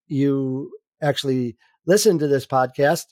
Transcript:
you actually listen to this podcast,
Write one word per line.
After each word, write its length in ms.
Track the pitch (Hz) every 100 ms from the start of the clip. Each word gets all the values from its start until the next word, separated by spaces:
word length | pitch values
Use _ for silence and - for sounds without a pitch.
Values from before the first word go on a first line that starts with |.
| -
you 640 | 139 139 139 135 131 143 - _ -
actually 540 | 151 - 139 131 120 113 _ _
listen 360 | - 208 220 170
to 80 | 147
this 180 | 139 -
podcast, 600 | 131 127 - 143 165 -